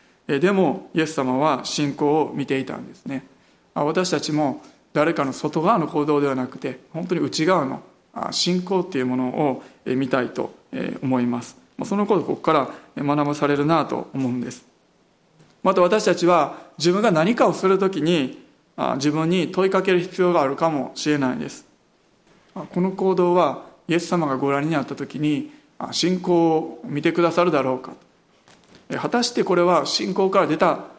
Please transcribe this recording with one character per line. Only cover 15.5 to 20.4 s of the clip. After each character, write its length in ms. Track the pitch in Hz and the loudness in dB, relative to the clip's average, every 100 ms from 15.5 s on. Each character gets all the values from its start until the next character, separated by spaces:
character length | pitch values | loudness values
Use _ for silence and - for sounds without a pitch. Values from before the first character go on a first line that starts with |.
| _ | _
ま 100 | - | 0
た 80 | 196 | 4
私 240 | 180 214 208 | 4 4 2
た 100 | 175 | 2
ち 100 | 170 | 4
は 320 | 175 143 - - - | 4 4 -2 -18 -2
自 140 | 156 | 0
分 100 | 185 | 2
が 100 | 220 | 4
何 240 | 165 175 240 | 4 4 4
か 120 | 233 | 2
を 60 | |
す 140 | 170 190 | 2 2
る 120 | 190 | 4
と 100 | 190 | 2
き 120 | 190 | 0
に、 440 | 151 175 131 - - _ _ - | 2 2 0 -6 -20 _ _ -4
あ、 180 | 135 127 | -2 0
自 160 | 143 | 0
分 180 | 151 160 | 0 0
に 220 | 180 165 | 0 0
問 160 | 185 190 | 0 0
い 40 | |
か 100 | 190 | 2
け 120 | 190 | 2
る 60 | 180 | 0
必 220 | 180 - | 0 0
要 120 | 180 | 2
が 80 | 170 | 4